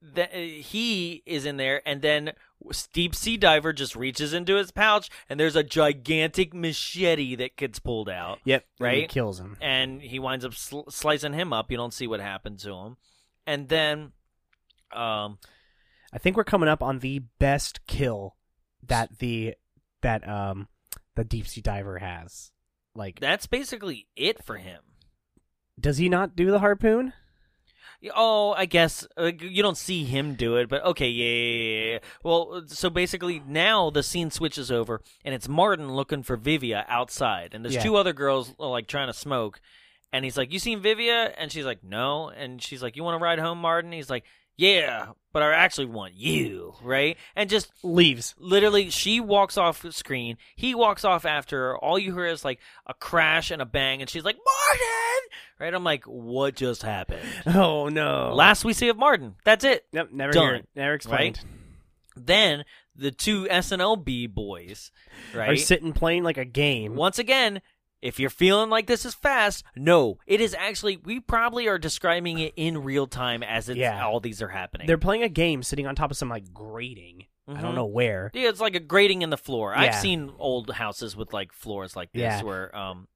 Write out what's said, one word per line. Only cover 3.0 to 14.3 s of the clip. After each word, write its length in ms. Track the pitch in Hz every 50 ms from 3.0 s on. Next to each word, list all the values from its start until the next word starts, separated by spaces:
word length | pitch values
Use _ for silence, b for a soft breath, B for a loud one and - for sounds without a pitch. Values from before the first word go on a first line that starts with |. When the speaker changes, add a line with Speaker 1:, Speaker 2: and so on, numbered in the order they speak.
| 175 170 -
Speaker 1:
Sea 240 | - - 220 226 208
Diver 360 | 196 175 156 151 147 160 -
just 220 | 135 139 - -
reaches 380 | - 127 131 123 - 151 147 156
into 220 | 175 175 175 196
his 160 | 202 196 -
pouch, 380 | - 190 214 220 208 208 - B B B B _
and 100 | 139 147
there's 160 | 156 160 143
a 80 | 160 147
gigantic 880 | 131 - 160 151 147 147 135 117 143 160 160 156 156 - 185 190 160 165
machete 800 | 175 170 160 147 - - - - 170 185 170 165 147 143 127 127
that 200 | 117 123 131 - -
gets 220 | 143 123 104 -
pulled 300 | - 123 120 110 107 95
out. 300 | 92 87 87 87 101 - _
Speaker 2:
Yep. 200 | 135 131 123 - _ _ _
And 140 | 123 120 127
he 80 | 143
Speaker 1:
Right? 80 | 160 -
Speaker 2:
kills 300 | - 139 117 104 92 90
him. 180 | 92 98 104 -
Speaker 1:
And 400 | 156 143 131 131 131 131 131 139
he 180 | 147 117 123 131
winds 260 | 131 127 131 131 120
up 80 | 127 123
sl-, 360 | - - - 143 147 151 -
slicing 440 | - - - 151 151 139 139 147 143
him 180 | 160 180 175 123
up. 160 | 110 113 -
You 60 | 131 117
don't 160 | 120 120 -
see 140 | - 135 113
what 120 | 110 101
happened 380 | 98 101 95 98 - 107 104 95
to 140 | 101 104 98
him. 240 | 90 98 110 123 - _ _ _ _ _ _ _ _ _
And 220 | 156 147 143 143 127
then, 420 | 160 160 156 151 151 151 151 135 - _ _ _